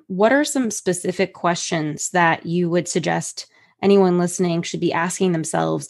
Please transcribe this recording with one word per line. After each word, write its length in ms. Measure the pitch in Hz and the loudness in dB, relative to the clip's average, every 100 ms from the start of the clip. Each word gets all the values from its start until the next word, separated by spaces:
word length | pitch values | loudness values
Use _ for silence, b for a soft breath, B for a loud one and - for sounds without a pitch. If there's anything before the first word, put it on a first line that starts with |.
| - | -6
what 260 | 185 214 | 0 4
are 100 | 269 | 4
some 260 | 294 277 240 | 2 -2 -2
specific 640 | - - 180 - 180 180 | -4 -4 -2 -4 -2 -4
questions 760 | - 175 170 - 170 156 151 - | -2 -2 -2 -2 -4 -4 -6 -2
that 360 | 180 170 160 170 | 2 2 2 -2
you 240 | 175 175 | -2 0
would 180 | 175 170 | 0 0
suggest 600 | 185 165 165 - - - b b b | -2 -2 -2 -4 -10 -16 b b b
anyone 360 | 196 202 190 175 | 4 6 6 4
listening 440 | 175 - 180 165 | 0 0 -2 -2
should 200 | 170 165 | -4 -4
be 100 | 175 | -2
asking 400 | - 170 - 190 | -2 -2 0 0
themselves 560 | 165 156 175 160 156 143 | 0 -2 -2 0 -2 -2